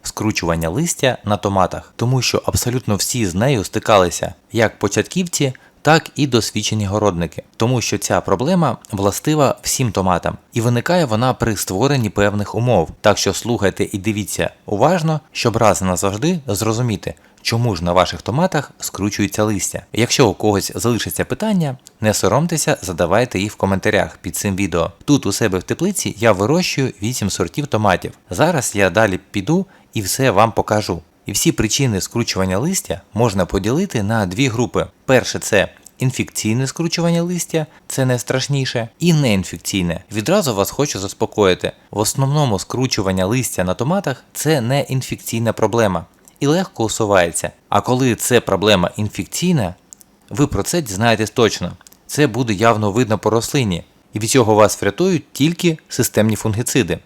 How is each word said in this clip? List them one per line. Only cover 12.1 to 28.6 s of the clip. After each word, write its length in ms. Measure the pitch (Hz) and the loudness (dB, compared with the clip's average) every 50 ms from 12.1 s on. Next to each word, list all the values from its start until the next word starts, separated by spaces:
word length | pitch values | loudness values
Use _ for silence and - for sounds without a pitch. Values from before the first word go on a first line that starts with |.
| - 101 101 104 98 104 101 - - | 2 2 2 2 2 0 -4 -4 -4
умов. 340 | 107 120 127 117 90 80 - - _ | -2 0 2 2 2 2 0 -6 _
Так 160 | - 107 98 | 4 4 4
що 160 | - - 101 90 | 4 0 -2 -2
слухайте 560 | - - 110 120 101 98 95 90 - 101 - | -2 -4 -4 -2 2 0 0 0 0 -4 -4
і 60 | - | -4
дивіться 520 | 101 92 110 104 104 101 - - - 85 - - _ _ | -4 -4 -2 -2 -2 -4 -6 -4 -4 -4 -4 -4 _ _
уважно, 540 | - 107 98 120 151 185 175 156 160 156 147 _ _ | -6 0 2 2 2 2 2 0 -2 -2 -2 _ _
щоб 260 | _ - - - 101 | _ -2 -2 0 2
раз 240 | 113 117 104 90 - | 4 4 4 4 4
і 40 | 95 | 0
назавжди 540 | 92 90 85 - 98 95 107 135 165 185 165 135 | -2 0 0 0 -2 -2 0 -2 -2 -2 -2 -4
зрозуміти, 680 | 131 104 92 - 110 110 113 127 120 104 87 - - - _ _ _ _ _ | -4 -4 -2 0 -2 0 0 0 -2 -2 -4 -6 -10 -10 _ _ _ _ _
чому 340 | - - 120 117 120 120 101 | -4 -2 0 0 0 0 0
ж 80 | 82 85 | 0 0
на 100 | 87 87 | 2 4
ваших 280 | 92 90 - - 85 | 4 2 2 -2 -8
томатах 500 | - - 107 147 180 185 - 156 127 - - _ | -6 -4 -2 0 0 0 0 -2 -4 -6 -14 _
скручується 640 | - - - - 95 104 - - 104 95 - - 107 | -12 -10 -6 -4 -4 -4 0 -2 -2 -2 0 0 0
листя. 400 | 107 107 95 - - - - - _ - | 0 0 -2 -4 -6 -6 -10 -10 _ 0
Якщо 360 | 104 113 - - - 135 104 | 0 0 0 4 4 4 4
у 40 | 87 | 4
когось 380 | - - 107 101 98 - - - | 2 0 2 2 2 -2 -4 -6
залишаться 500 | 92 95 117 120 101 - 92 - - 139 | -4 -2 0 0 0 -2 -4 -4 -4 -4
питання, 520 | - 127 - 208 220 214 180 165 143 127 - _ - _ _ | -4 -4 -4 -2 0 0 0 0 -2 -4 -8 _ -20 _ _
не 120 | 110 107 101 | 0 0 2
соромтеся, 640 | - - 95 101 135 165 170 170 156 - 160 143 - | 2 2 2 2 2 2 0 -2 -2 0 -2 -2 -2
задавайте 580 | - 90 87 80 90 80 92 110 127 127 - 95 | -4 -8 -2 -2 0 2 2 2 2 0 -2 -4
їх 140 | 98 104 - | -4 -4 -2
в 20 | |
коментарях 640 | _ 104 98 98 92 - 107 107 95 85 82 - | _ 0 0 0 0 0 0 2 2 0 -2 -6
під 180 | - - 90 82 | -12 -12 -10 -8
цим 200 | - - 104 95 | -4 -4 -2 -2
відео. 360 | 90 98 92 85 85 82 82 - _ - | -2 -2 -2 0 -2 -2 -2 -6 _ 0
Тут 200 | - 143 127 - | 0 0 2 2
у 60 | 101 | -2
себе 260 | 98 - 117 104 92 | -2 0 0 0 0
в 60 | 90 - | -2 -2
теплиці 520 | - 113 - 165 202 190 - - 104 - | -4 -4 -2 -2 -4 -4 -4 -6 -6 -4
я 140 | - 117 113 | 2 4 4
вирощую 640 | 101 90 101 113 151 180 175 - - 139 135 113 - - | 4 4 2 2 2 0 0 -2 -2 -2 -4 -4 -4 -6
вісім 280 | 104 113 127 - 107 95 | -6 -6 -4 -2 -4 -4
сортів 380 | - - 95 85 - - 143 | -2 -2 -4 -4 -4 -8 -4
томатів. 460 | - - 107 104 101 90 - - - - _ _ _ | -2 -2 2 4 4 2 2 0 -10 -14 _ _ _
Зараз 420 | 90 90 147 - 180 139 | 0 2 2 2 2 0